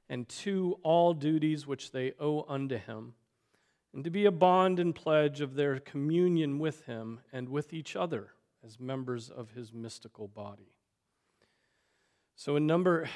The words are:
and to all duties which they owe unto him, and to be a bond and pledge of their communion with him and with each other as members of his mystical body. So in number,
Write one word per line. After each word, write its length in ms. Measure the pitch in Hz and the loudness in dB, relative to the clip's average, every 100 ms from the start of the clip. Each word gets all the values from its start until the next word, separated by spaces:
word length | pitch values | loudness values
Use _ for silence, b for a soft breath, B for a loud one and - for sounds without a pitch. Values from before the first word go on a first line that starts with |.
| - | -10
and 220 | 127 117 | -8 -8
to 480 | - 202 190 180 - | -8 -4 0 0 0
all 300 | 160 170 170 | 4 6 6
duties 520 | 160 151 156 156 151 139 | 4 2 2 2 0 -4
which 260 | 135 - | -8 -6
they 220 | 131 131 - | -4 -4 -2
owe 260 | 147 151 - | -2 -2 -4
unto 300 | 139 139 117 | -4 -4 -6
him, 380 | 117 110 117 120 _ _ _ _ _ _ _ | -6 -12 -14 -20 _ _ _ _ _ _ _
and 100 | 139 | -10
to 80 | 160 | -4
be 140 | 190 202 | 2 4
a 60 | |
bond 480 | 165 180 185 185 180 | 6 6 6 4 2
and 140 | 175 | 0
pledge 480 | 160 165 156 147 143 | -2 2 4 4 0
of 140 | 139 135 | -4 -2
their 240 | 143 135 | 0 -2
communion 800 | - 143 147 170 180 170 147 139 | -6 -4 0 2 4 2 0 -2
with 260 | 156 147 - | -4 -6 -10
him 340 | 113 113 117 _ | -10 -10 -12 _
and 180 | 131 127 | -10 -6
with 240 | 143 147 | -6 -6
each 220 | 160 143 190 | -10 -8 -4
other 380 | 180 123 101 _ _ _ 113 | -4 -4 -8 _ _ _ -20
as 140 | 110 | -12
members 500 | 127 135 127 120 120 | -8 -6 -6 -8 -8
of 220 | - 110 | -14 -14
his 220 | 120 110 | -14 -16
mystical 540 | 117 113 - 113 - 104 | -14 -14 -14 -18 -16 -14
body. 440 | 104 101 101 95 _ _ _ _ _ _ _ _ _ _ _ _ _ _ _ _ - | -12 -14 -16 -20 _ _ _ _ _ _ _ _ _ _ _ _ _ _ _ _ -12
So 200 | - 147 | -2 2
in 120 | 151 | 4
number, 420 | 170 185 165 160 | 4 4 2 0